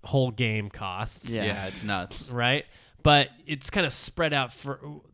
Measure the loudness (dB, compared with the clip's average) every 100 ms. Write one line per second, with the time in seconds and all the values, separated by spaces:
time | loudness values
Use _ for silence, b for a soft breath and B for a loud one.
0 | 2 4 4 2 0 0 -4 -8 -8 -6
1 | -6 -6 -4 -2 -2 -2 -6 -6 -4 -2
2 | -4 -10 -8 0 2 2 -2 b b b
3 | 6 8 6 -4 -10 -8 -2 0 0 -2
4 | -6 0 0 2 -2 -6 -10 -10 -12 -16
5 | -20